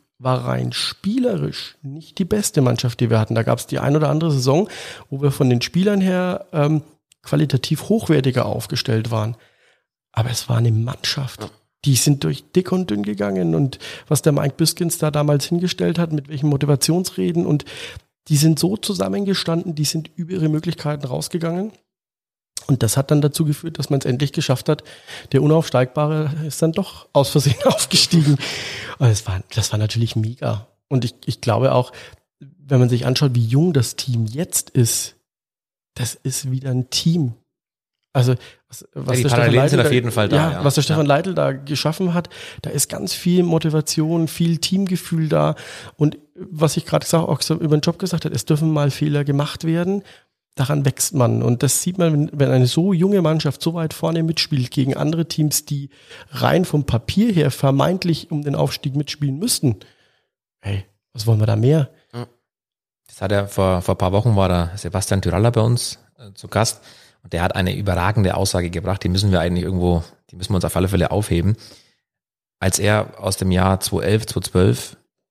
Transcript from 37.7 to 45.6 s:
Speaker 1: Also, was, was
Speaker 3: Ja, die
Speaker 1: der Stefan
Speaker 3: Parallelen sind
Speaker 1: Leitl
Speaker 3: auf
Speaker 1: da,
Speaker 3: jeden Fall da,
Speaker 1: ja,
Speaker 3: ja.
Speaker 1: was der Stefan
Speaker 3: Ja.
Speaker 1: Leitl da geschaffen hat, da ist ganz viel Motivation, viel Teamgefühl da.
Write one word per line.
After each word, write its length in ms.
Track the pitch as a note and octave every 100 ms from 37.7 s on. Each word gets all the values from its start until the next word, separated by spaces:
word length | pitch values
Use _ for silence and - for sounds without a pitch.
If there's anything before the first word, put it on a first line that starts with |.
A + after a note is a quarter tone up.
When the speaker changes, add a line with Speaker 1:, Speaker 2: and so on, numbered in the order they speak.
| _ _ _ _
Speaker 1:
Also, 220 | C3+ B2 B2 - - _
was, 180 | - -
was 0 |
Speaker 3:
Ja, 80 | C#3+ C3+ B2+
die 60 |
Speaker 1:
der 60 | B2
Stefan 100 | A#2+
Speaker 3:
Parallelen 280 | A#2+ A#2+ C#3
sind 100 | C3+
Speaker 1:
Leitl 20 |
Speaker 3:
auf 60 | A#2+
Speaker 1:
da, 60 |
Speaker 3:
jeden 180 | B2+ A#2+
Fall 160 | A2 G#2
da, 80 | D3
Speaker 1:
ja, 160 | D#3+
Speaker 3:
ja. 120 | -
Speaker 1:
was 100 | C#3+
der 80 | C#3
Stefan 240 | C#3+ D#3 D3
Speaker 3:
Ja. 80 |
Speaker 1:
Leitl 200 | C#3+ F#3
da 180 | D#3+ C#3
geschaffen 600 | C3+ C#3 D3 D3+ D#3 F#3
hat, 160 | F3 E3+ - - -
da 80 | -
ist 180 | D3 -
ganz 260 | - G3
viel 280 | - F3+ F3+
Motivation, 880 | F3 E3 D#3 D#3 D3 - D#3 E3+ D#3+
viel 300 | - E3+ E3
Teamgefühl 680 | - F#3 G3 F3+ - E3 D#3
da. 260 | D#3 D3+ D#3